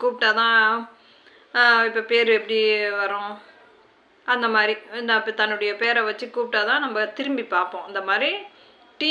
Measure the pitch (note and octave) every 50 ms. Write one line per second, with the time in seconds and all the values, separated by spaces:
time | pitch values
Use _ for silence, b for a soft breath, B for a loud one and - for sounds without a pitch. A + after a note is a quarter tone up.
0 | B3 B3 A3+ - A#3 A3 G#3+ A3 A3+ A3+ A3+ A3+ A3 A3 A3+ A#3 A#3 - B B
1 | B B B B B B B B B B - A#3+ A#3+ A#3+ A#3 A3+ A3+ A3+ A3 A3+
2 | A3 A3+ A#3 A#3 A#3 A3+ A3+ G#3+ G#3+ G#3+ A3+ A3 A3 G#3+ G#3+ G#3+ G#3 G#3 G3+ G3+
3 | G3+ G3 G3+ G3+ G3+ G#3 G#3 G#3 B B B B B B B B B _ _ _
4 | _ _ _ _ _ - B3 B3 A#3+ A3+ A3 G#3+ G#3 G#3+ G#3+ G#3+ - - G#3 A#3+
5 | A#3+ A#3 A3+ A3 G#3+ A3+ G#3+ - G#3+ G#3+ G#3+ G#3 G#3 G#3 G#3 - A#3 A#3 A#3+ A#3+
6 | A3 G#3+ G#3 G#3+ B3 A3+ - A#3+ A#3 A3+ A3+ G#3+ G#3 A3 B3+ D4 D4 B3+ A3 G#3+
7 | G#3+ G#3+ - - C4+ C#4 C#4 B3 A3 - F#3+ F3+ F3+ F#3 - F3+ E3 F#3 G3+ G3
8 | F#3+ G3 F#3+ G#3+ C4 D#4 F#4 G4+ G4 - B B B B B B B - _ _
9 | D4+ D#4